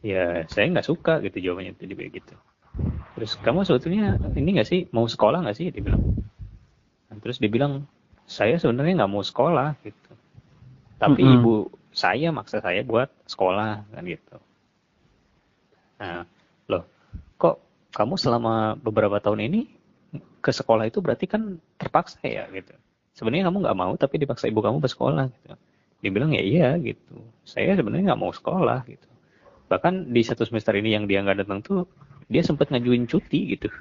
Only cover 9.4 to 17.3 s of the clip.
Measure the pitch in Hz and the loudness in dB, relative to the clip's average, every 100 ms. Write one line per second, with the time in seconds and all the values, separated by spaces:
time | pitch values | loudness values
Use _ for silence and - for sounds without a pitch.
9.4 | 139 165 139 143 107 - _ - _ - | 2 2 0 -4 -12 -20 _ -20 _ -20
10.4 | _ _ - - _ - 117 131 135 123 | _ _ -20 -20 _ -2 4 6 8 8
11.4 | 117 110 92 - _ - 90 107 165 147 | 8 4 0 -10 _ -2 0 0 -2 -4
12.4 | 95 107 92 90 131 113 131 _ _ - | -6 -6 -2 -4 0 0 0 _ _ -2
13.4 | 95 95 107 107 104 107 180 82 _ - | 0 0 -2 -6 -10 -14 -12 -12 _ -20
14.4 | _ _ _ _ _ _ _ _ _ _ | _ _ _ _ _ _ _ _ _ _
15.4 | _ _ _ _ _ _ 101 87 - _ | _ _ _ _ _ _ -10 -10 -12 _
16.4 | _ _ _ 92 - _ _ - - | _ _ _ -4 -4 _ _ -18 -18